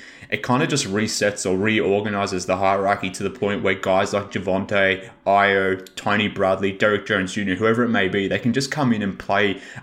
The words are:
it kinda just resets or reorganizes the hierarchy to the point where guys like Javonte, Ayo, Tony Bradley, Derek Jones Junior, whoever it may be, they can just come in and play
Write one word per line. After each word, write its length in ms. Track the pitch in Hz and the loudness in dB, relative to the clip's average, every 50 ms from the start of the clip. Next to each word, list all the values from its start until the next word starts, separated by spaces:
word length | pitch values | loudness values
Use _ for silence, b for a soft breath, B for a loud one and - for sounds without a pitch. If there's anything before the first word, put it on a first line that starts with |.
| B B B B B B | B B B B B B
it 100 | 104 - | -6 -6
kinda 240 | - - 123 131 160 | -2 0 0 0 2
just 220 | 165 - - - 95 | 0 0 -2 -2 -2
resets 600 | 95 107 110 104 - - 107 104 101 - - 98 | -2 -2 0 -2 0 0 0 0 0 -2 -2 -2
or 80 | 92 | 0
reorganizes 920 | 92 101 110 110 107 73 92 98 104 104 107 104 98 101 98 98 90 85 90 | 0 2 2 2 2 2 2 2 2 0 -2 -2 -2 -2 -2 -4 -4 -2 -2
the 100 | 92 92 | -2 0
hierarchy 540 | 98 95 98 - 98 98 101 101 - 95 | 2 2 2 2 2 0 0 0 -2 -6
to 100 | - - | -6 -6
the 80 | 101 95 | -6 -6
point 320 | 82 - 107 101 101 - | -4 -2 -2 -2 -2 0
where 140 | - 98 95 | 0 0 0
guys 380 | 95 - 98 95 95 104 98 - | 0 0 2 2 2 2 2 0
like 180 | 101 98 - | -2 -4 -4
Javonte, 760 | - 104 90 98 92 95 98 95 104 101 98 95 95 92 - - - - _ 98 | -6 -6 -2 -2 -2 -2 -2 0 0 2 2 2 2 0 -4 -10 -20 -6 _ 2
Ayo, 680 | 98 101 101 101 98 98 95 95 92 92 - - - | 4 6 6 6 4 4 2 2 0 -2 -6 -10 -16
Tony 320 | - - 107 101 104 104 101 | -8 -2 0 0 2 0 0
Bradley, 440 | 90 98 98 95 95 95 98 98 | 0 0 0 0 2 2 0 -2
Derek 340 | 95 - 110 107 104 98 98 | 0 0 2 2 2 2 0
Jones 280 | - 110 98 95 90 - | 0 0 0 0 -2 -4
Junior, 200 | 110 101 98 92 | -4 -2 -2 -2
whoever 300 | 90 107 110 113 113 120 | 0 2 2 2 2 2
it 60 | 120 | 0
may 180 | 113 101 98 95 | 2 2 0 2
be, 200 | 95 101 98 92 | 0 0 0 0
they 120 | 90 101 | 0 0
can 140 | - 120 113 | 0 0 0
just 180 | 135 139 - | 0 -2 -2
come 200 | - 156 143 123 | -2 0 2 2
in 120 | 117 104 104 | 2 2 0
and 160 | 98 87 - | -2 -4 -6
play 420 | - - 101 101 104 101 92 B B B B B | -4 -2 0 2 2 2 0 B B B B B